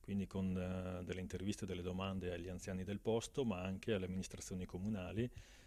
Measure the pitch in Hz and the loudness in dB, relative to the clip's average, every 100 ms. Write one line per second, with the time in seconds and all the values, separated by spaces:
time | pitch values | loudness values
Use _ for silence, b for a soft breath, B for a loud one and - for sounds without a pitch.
0 | - 101 92 95 95 92 90 92 92 90 | -2 0 0 2 2 2 0 0 -2 -2
1 | 90 92 92 90 95 104 95 90 90 90 | -2 -2 -2 0 0 0 -2 -2 0 0
2 | 98 95 90 87 90 90 - 92 92 104 | 0 0 0 -2 -2 -4 -2 -2 0 0
3 | - 113 - - 120 90 92 95 - 104 | 4 4 4 2 2 2 0 0 2 2
4 | 92 92 92 92 - 92 92 90 101 107 | 2 0 -2 -6 -4 -4 -2 -2 0 0
5 | 87 95 123 b b b | 0 2 0 b b b